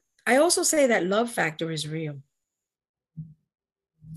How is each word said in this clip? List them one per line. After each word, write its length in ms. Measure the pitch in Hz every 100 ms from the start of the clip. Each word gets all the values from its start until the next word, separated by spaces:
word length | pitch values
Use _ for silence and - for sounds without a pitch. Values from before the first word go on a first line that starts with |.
| _ _ 220
I 100 | 254
also 260 | 339 370
say 240 | 339 320 262
that 180 | 208
love 260 | 175 202 233
factor 400 | - 160 156 160
is 160 | 156 151
real, 360 | 160 156 143 - _ _ _ _ _ _ _ _ 160 160 - _ _ _ _ _ _ 156